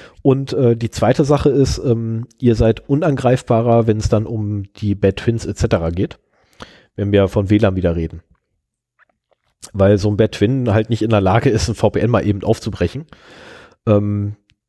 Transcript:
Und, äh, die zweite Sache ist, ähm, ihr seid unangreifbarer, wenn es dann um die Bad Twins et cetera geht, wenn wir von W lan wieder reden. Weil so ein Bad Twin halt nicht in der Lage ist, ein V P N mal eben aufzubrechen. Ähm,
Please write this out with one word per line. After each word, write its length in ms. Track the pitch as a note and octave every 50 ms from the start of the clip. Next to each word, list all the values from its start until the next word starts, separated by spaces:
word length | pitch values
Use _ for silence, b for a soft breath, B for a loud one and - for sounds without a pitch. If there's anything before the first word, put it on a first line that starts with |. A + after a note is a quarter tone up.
| B B B B
Und, 320 | B C#3 C3 C3+ C#3 C3+ -
äh, 240 | - C3+ A#2+ A#2 A#2
die 140 | A#2 G#2+
zweite 340 | - - A2+ G#2 B2 - D3+
Sache 240 | C3+ D3 C#3 - D3
ist, 300 | C3 C#3+ C3+ - - -
ähm, 480 | - C3+ A#2 A#2 A2+ A2+ A2+ A2+ A#2+ - _ -
ihr 160 | - A#2+ A2+
seid 320 | G#2+ A2+ A2+ A2+ - - -
unangreifbarer, 1000 | C#3 C#3+ F3+ E3+ C#3 B2+ - B2 C3 B2+ - - A#2+ A2+ A#2 A#2+ A#2 A#2 A2 A2+
wenn 100 | G#2+ G#2+
es 120 | G#2 -
dann 160 | - G#2+ A2
um 380 | - A#2 G#2+ G#2+ G2+ G#2 G2+ G2 - _
die 220 | - - G#2 G2
Bad 220 | G2 - F#2+ G2 -
Twins 280 | - - A#2 A2+ -
et 120 | - G2+ -
cetera 320 | - - - F2+ E2 E2
geht, 300 | E2+ F2 G#2 - - _ _ B B B B B B B B B B B B B B
wenn 160 | - G#2 G2+
wir 160 | G2+ G2 G2 F#2
von 220 | - A2+ G2+ F#2+
W 80 | G#2 G#2
lan 180 | A2 G2+ F#2+
wieder 200 | F#2 F2 F2 E2+
reden. 260 | E2+ E2 D#2+ - E2+ - _ _ _ _ _ _ _ _ _ _ _ _ _ _ _ _ _ _ _ _ _ _ _ _ _ _ _ - - -
Weil 240 | G2 F#2+ G2 G#2 G2+
so 120 | F#2+ G#2
ein 60 | G#2 G2
Bad 160 | A2 G#2+ -
Twin 380 | - G2+ A2 C3+ C3+ B2 A#2
halt 180 | - A2 A2 -
nicht 100 | A#2 A2
in 80 | G#2+ A2+
der 120 | A2+ G#2
Lage 280 | G2 F#2 F#2+ A2+ - C3+
ist, 180 | G#2+ - - -
ein 60 | A2
V 160 | - - G#2+
P 100 | - -
N 120 | - A#2
mal 140 | A#2+ G2+ C#2+
eben 180 | G#2 G2+ G2 -
aufzubrechen. 640 | - A2+ - - A2+ G2 - F2+ F2 - C3+ D#3+ - B B B B B B B B B B B B B B B
Ähm, 520 | A2 G#2 G#2 G#2 G#2 G#2 G#2 G2+ G#2 G#2 - _ _ _ _ _